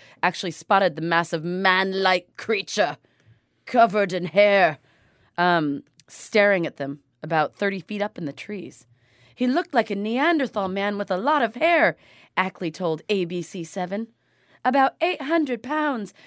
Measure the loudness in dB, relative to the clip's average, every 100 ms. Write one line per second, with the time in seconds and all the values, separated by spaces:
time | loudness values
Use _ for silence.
0 | -20 _ -2 -2 -6 -8 0 2 2 0
1 | 0 0 0 -4 -4 0 2 2 0 0
2 | 2 2 -2 -10 -4 -4 -2 -2 -2 -2
3 | _ _ _ _ _ _ -2 4 4 4
4 | 0 -2 0 4 6 6 4 0 _ _
5 | _ _ _ -2 2 2 0 -4 -10 _
6 | _ -14 0 4 4 4 0 -4 -8 -10
7 | _ _ -2 0 0 -2 -4 -4 -6 -6
8 | -6 -6 -10 -10 -12 -12 -12 -16 -20 _
9 | _ _ _ -4 0 0 0 0 0 -2
10 | -2 0 2 2 0 -2 -4 -2 -2 -4
11 | -4 -2 0 2 0 0 2 4 2 0
12 | _ -20 _ -4 -4 -4 -8 -4 -4 -4
13 | -2 -2 -2 -6 -8 -8 -8 -6 -6 -6
14 | -8 _ _ _ _ _ 0 2 2 2
15 | -2 -2 -2 0 0 -4 -4 -2 -2 -4
16 | -8 -14